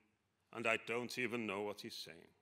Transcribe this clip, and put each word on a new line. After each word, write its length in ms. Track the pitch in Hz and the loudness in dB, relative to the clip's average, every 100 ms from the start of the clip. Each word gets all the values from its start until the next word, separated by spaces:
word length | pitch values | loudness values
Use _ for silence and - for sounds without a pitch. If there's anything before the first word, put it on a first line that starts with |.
| _ _ _ _ _ | _ _ _ _ _
and 120 | 113 113 | 0 4
I 120 | 113 - | 4 4
don't 300 | 117 120 - | 0 0 0
even 280 | 120 120 107 | 0 2 0
know 140 | 98 | 0
what 220 | 104 95 | -2 -4
he's 120 | - | -8
saying. 220 | - - 82 80 - | -8 -10 -14 -18 -20